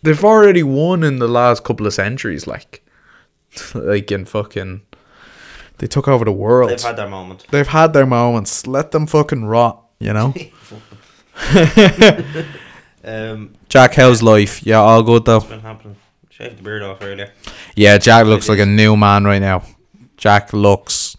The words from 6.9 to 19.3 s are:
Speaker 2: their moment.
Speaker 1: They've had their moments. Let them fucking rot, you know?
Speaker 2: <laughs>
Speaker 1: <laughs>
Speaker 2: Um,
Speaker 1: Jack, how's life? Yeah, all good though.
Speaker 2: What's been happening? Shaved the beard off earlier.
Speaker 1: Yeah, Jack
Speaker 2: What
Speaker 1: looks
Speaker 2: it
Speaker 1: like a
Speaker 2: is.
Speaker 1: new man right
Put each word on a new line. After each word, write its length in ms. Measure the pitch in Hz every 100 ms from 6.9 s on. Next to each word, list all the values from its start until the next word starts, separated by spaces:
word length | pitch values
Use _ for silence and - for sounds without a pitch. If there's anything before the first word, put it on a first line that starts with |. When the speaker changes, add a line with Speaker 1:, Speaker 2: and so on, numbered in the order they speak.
| 117
Speaker 2:
their 140 | 101
moment. 360 | 98 92 92 _
Speaker 1:
They've 160 | 143 135
had 240 | 151 160
their 140 | 151 135
moments. 600 | 120 120 117 101 - -
Let 260 | 135 156
them 140 | 156 151
fucking 380 | 156 151 139
rot, 400 | 107 113 120 - _ _
you 140 | 107
know? 200 | 107 123 131
Speaker 2:
<laughs> 60 | - _ - 110 _ - _ _ _ -
Speaker 1:
<laughs> 1080 | - 151 160 - 196 - 214 175 139 156 - - - - _ _
Speaker 2:
Um, 500 | - 110 110 110 104 _ _
Speaker 1:
Jack, 240 | 135 127 -
how's 260 | 127 120
life? 440 | 113 107 101 - -
Yeah, 120 | 110
all 220 | 107 113
good 220 | 113 117 113
though. 100 | 113
Speaker 2:
What's 80 | 110
been 120 | 110
happening? 340 | 110 110 107 101 _ _ _
Shaved 280 | _ 113 98
the 60 |
beard 200 | 98 107
off 180 | 101 95
earlier. 300 | 98 98 101 _ - - - -
Speaker 1:
Yeah, 220 | 101 104
Jack 260 | - 117 110
Speaker 2:
What 60 |
Speaker 1:
looks 160 | 107 -
Speaker 2:
it 20 |
Speaker 1:
like 80 | 104
a 40 |
Speaker 2:
is. 40 | 101
Speaker 1:
new 300 | 104 107 107
man 260 | 104 101
right 160 | 101